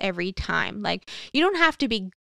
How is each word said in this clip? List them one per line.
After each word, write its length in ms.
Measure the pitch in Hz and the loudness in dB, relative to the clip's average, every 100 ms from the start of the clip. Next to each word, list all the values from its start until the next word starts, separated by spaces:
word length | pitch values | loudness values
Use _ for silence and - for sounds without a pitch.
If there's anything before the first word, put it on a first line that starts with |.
every 320 | 190 175 175 | -4 -2 -4
time. 480 | 190 - 170 - 208 | -4 -2 0 -2 -2
Like, 220 | 202 190 - - - | -4 -4 -6 -16 -2
you 80 | 269 | 2
don't 160 | 349 370 | 4 4
have 180 | 330 - | 2 2
to 80 | 277 | 0
be 220 | 220 190 - | 0 -4 -6